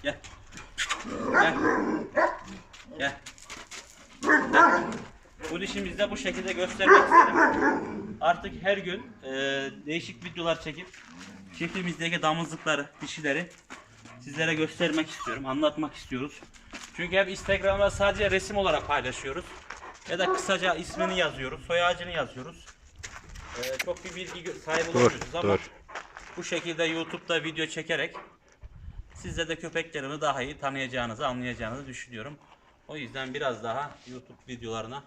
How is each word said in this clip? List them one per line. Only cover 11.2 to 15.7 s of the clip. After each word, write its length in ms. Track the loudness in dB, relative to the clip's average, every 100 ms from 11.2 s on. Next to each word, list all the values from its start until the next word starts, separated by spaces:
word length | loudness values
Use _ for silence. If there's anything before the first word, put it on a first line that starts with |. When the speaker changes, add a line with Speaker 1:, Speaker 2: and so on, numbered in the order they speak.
| -18 -18 -18 -6
Speaker 1:
çiftliğimizdeki 640 | -4 -2 -4 -2 -2 2
damızlıkları, 680 | 2 2 -2 -4 0 0 -2 -10
dişileri 480 | -10 -4 0 0 -2 -12 _ -20 -20 -20 -20 -16
sizlere 320 | -10 -2 0
göstermek 560 | 2 0 2 0 2 -2
istiyorum, 360 | -6 -6 -4 -2
anlatmak 500 | 2 2